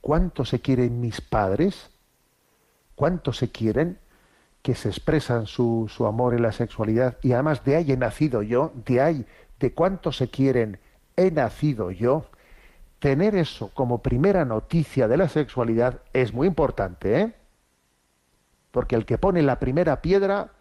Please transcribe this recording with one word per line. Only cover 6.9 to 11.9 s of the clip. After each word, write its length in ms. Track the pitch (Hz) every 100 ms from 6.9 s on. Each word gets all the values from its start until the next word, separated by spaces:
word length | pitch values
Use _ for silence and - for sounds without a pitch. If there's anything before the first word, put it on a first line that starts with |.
| 110 127 120
y 100 | -
además 320 | 123 151 147
de 120 | - 151
ahí 160 | 156
he 40 | 131
nacido 460 | 120 - 151 120
yo, 300 | 107 120 160 127 110
de 140 | 123
ahí, 260 | 147 156 110 - - -
de 140 | 131
cuánto 360 | - 175 190 165
se 200 | - 120
quieren, 480 | - 135 123 110 95 _ _ _ -
he 140 | 185
nacido 600 | 160 120 - 151 120 92